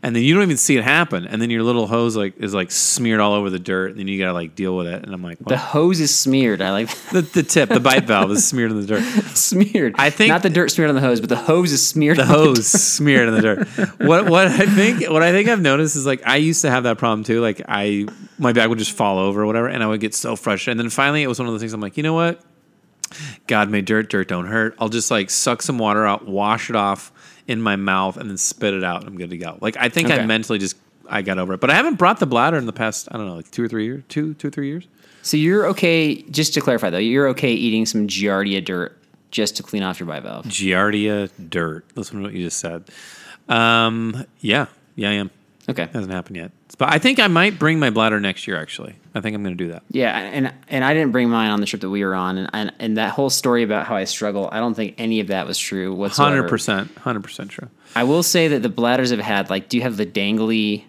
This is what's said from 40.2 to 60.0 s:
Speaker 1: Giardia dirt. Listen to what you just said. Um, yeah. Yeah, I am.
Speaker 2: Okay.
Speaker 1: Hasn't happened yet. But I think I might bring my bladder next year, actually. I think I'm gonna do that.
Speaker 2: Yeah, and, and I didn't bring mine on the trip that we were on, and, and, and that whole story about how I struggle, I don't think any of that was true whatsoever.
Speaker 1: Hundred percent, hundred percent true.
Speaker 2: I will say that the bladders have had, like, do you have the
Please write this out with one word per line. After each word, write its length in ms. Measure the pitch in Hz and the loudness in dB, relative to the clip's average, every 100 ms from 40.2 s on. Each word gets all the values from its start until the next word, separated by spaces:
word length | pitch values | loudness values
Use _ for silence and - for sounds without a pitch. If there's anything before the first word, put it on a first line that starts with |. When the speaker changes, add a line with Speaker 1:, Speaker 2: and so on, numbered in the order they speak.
| 50 55 - | -12 -12 -10
Speaker 1:
Giardia 840 | - 95 92 104 104 107 104 98 - 82 | -4 0 2 2 2 0 -2 -4 -10 -8
dirt. 360 | 87 82 80 _ - | -4 -4 -6 _ -14
Listen 220 | 98 104 | -12 -10
to 60 | |
what 100 | 101 | -10
you 100 | 95 | -8
just 160 | 87 - | -8 -8
said. 260 | 87 85 - - - - - - - | -8 -12 -16 -20 -20 -20 -20 -20 -2
Um, 760 | 117 117 117 113 113 113 117 - _ | 2 4 4 2 0 -4 -6 -12 _
yeah. 280 | 110 127 131 _ _ - | 0 0 0 _ _ -6
Yeah, 140 | 104 | -2
I 40 | |
am. 160 | 104 98 _ _ _ - | -2 -4 _ _ _ -8
Speaker 2:
Okay. 180 | - 82 | -6 -6
Speaker 1:
Hasn't 180 | 117 92 | -6 -6
happened 260 | 92 - 90 | -8 -10 -14
yet. 140 | 82 _ _ - | -14 _ _ -2
But 140 | 135 | 2
I 60 | 156 | 4
think 220 | 247 269 | 4 4
I 80 | 208 | 4
might 320 | 165 196 180 | 4 4 2
bring 180 | 151 160 | 0 2
my 120 | 135 | 2
bladder 280 | 110 110 107 | 2 2 2
next 280 | 98 92 - | -2 -4 -6
year, 120 | 87 | -8
actually. 360 | 76 - - - _ | -8 -12 -14 -18 _
I 80 | 110 | -8
think 140 | 107 107 | -6 -6
I'm 80 | |
gonna 120 | 101 90 | -6 -6
do 120 | 87 | -8
that. 160 | 82 _ | -8 _
Speaker 2:
Yeah, 260 | - 117 104 | -2 0 -2
and, 340 | 98 135 135 - - | -6 -4 -4 -6 -6
and 140 | 139 | -2
I 100 | 131 156 | 2 2
didn't 160 | 147 | 2
bring 180 | 120 120 | 2 2
mine 220 | 117 110 | 2 0
on 80 | 104 | 0
the 80 | 101 | -4
trip 140 | 98 | -6
that 80 | 95 | -6
we 120 | 101 | -2
were 120 | 98 95 | -2 -2
on, 240 | 92 92 | -4 -4
and, 100 | 95 | -6
and, 180 | 107 107 - | -6 -8 -6
and 180 | 113 107 | -4 -2
that 140 | 107 | -2
whole 180 | - 139 | -2 -2
story 320 | - 127 120 | 0 0 0
about 240 | 110 104 80 | 0 -2 -2
how 100 | 104 | -4
I 100 | 95 | -4
struggle, 440 | - 104 101 95 | -6 -4 -4 -6
I 60 | 110 | -4
don't 140 | 120 | -4
think 220 | 113 107 - | -4 -8 -6
any 220 | 113 110 | -4 -2
of 80 | 98 | -2
that 180 | 95 85 | -4 -4
was 140 | 90 | -6
true 340 | - 95 92 | -6 -6 -6
whatsoever. 420 | 92 101 117 143 139 | -4 -4 2 2 2
Speaker 1:
Hundred 120 | 87 | 0
percent, 480 | 104 - 98 101 - | -2 -2 -4 -4 -10
hundred 260 | 131 110 | -6 -6
percent 280 | 95 - 98 | -8 -16 -16
true. 160 | - - _ - 117 | -16 -18 _ -6 -2
Speaker 2:
I 80 | |
will 200 | 123 160 | 2 2
say 240 | 170 175 160 | 2 2 2
that 160 | 143 | 2
the 60 | 113 | -2
bladders 420 | 92 117 127 127 | 0 0 2 0
have 80 | 117 | -2
had, 300 | 104 101 95 | -2 -2 -2
like, 180 | 98 - | -6 -2
do 80 | 123 | -4
you 60 | |
have 140 | 127 | -2
the 80 | 104 | -4